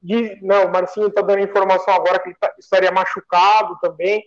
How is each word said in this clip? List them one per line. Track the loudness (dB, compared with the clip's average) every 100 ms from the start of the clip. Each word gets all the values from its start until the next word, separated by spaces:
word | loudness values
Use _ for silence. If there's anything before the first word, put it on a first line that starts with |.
diz, | -2 -2 -2 -8
não, | 0 2 2
o |
Marcinho | 0 -2 -2 -2
tá | 0
dando | 0 0
informação | 0 0 2 0 2
agora | 0 2 -2
que | -4
ele | -6
tá, | -6 -6
estaria | -2 0 2
machucado | 0 -2 -6 -2 2 4 4 0 -4
também. | -6 -4 -2 -2